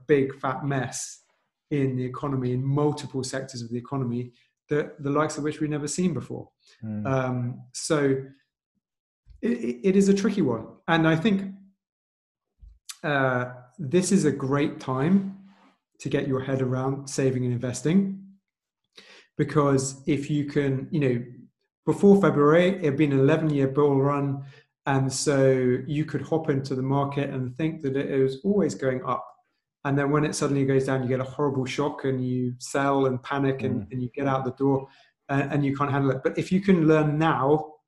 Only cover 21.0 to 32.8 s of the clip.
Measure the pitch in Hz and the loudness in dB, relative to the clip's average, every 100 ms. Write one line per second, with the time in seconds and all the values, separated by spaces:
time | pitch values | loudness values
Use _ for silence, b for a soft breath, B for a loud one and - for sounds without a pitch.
21 | 139 120 123 - - _ _ _ - 156 | 0 0 -6 -16 -20 _ _ _ -4 4
22 | 202 196 170 143 143 160 180 196 156 135 | 6 8 6 4 6 6 4 2 0 2
23 | 151 135 135 160 160 143 135 139 147 139 | 2 4 4 4 2 0 0 2 2 4
24 | 139 143 139 135 B B B _ - 135 | 2 0 -2 -4 B B B _ -2 0
25 | 135 131 - 139 135 131 127 127 127 147 | 0 0 0 4 4 4 2 0 -2 -4
26 | 151 143 - 160 156 139 139 131 131 139 | -2 -4 -2 -2 0 -2 -2 -4 0 0
27 | 139 139 139 135 123 127 160 160 139 135 | 0 -2 -4 -4 -8 -4 -4 -4 -4 -4
28 | 131 139 131 135 196 202 156 - 135 127 | -2 0 0 0 0 0 0 -2 -2 -2
29 | - 120 - - _ _ _ _ 143 139 | -4 -6 -8 -20 _ _ _ _ -2 0
30 | 139 147 151 - 147 139 135 135 135 135 | 2 2 0 0 0 2 2 2 2 0
31 | 123 127 127 - 147 127 127 - 143 143 | 0 -2 -4 -2 -2 -2 -2 -2 -4 -2
32 | 139 131 127 127 123 123 - 143 | -4 -2 -2 -2 -4 -6 -6 -2